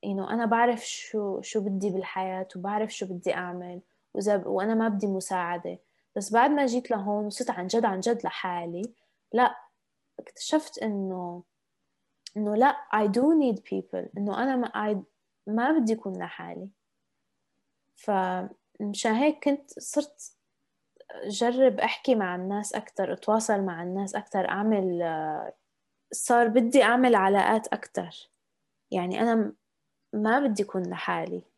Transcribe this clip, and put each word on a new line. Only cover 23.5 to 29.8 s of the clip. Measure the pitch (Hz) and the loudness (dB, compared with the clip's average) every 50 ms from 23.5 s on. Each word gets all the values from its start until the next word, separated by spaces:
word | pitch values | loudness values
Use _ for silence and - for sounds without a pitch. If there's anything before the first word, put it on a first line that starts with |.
| 220 202 | 0 0
مع | 196 190 170 165 175 | 0 -2 -4 -6 -8
الناس | 180 185 190 196 190 - | -6 -4 -4 -4 -4 -6
أكتر، | 208 202 - - 202 185 - | -8 -8 -4 -2 -2 -2 0
أعمل، | - 190 208 220 220 202 190 185 175 170 170 | -2 0 0 2 2 2 2 0 0 -2 -2
آه، | 165 160 156 156 156 156 147 - - - _ _ _ _ _ _ _ _ _ _ _ - | -2 -2 -2 -4 -4 -4 -6 -8 -10 -14 _ _ _ _ _ _ _ _ _ _ _ -10
صار | - - - 247 240 240 226 | -8 0 4 4 6 6 6
بدي | 214 247 233 233 - 285 233 | 6 4 4 6 6 6 8
أعمل | 208 233 247 254 254 233 | 8 6 6 6 6 6
علاقات | 202 190 190 196 202 190 - 220 220 220 | 6 6 6 4 4 4 4 4 2 0
أكتر. | - - 214 - - _ 202 180 170 165 - - _ _ _ _ _ _ _ _ _ _ _ _ _ | -2 -6 -6 -6 -6 _ -6 -6 -6 -10 -16 -20 _ _ _ _ _ _ _ _ _ _ _ _ _
يعني | - 185 175 180 185 - | -4 -2 -2 -2 -2 0
أنا | 226 233 226 | 2 2 2
م-، | 226 214 208 - _ _ _ _ _ | 2 0 -2 -4 _ _ _ _ _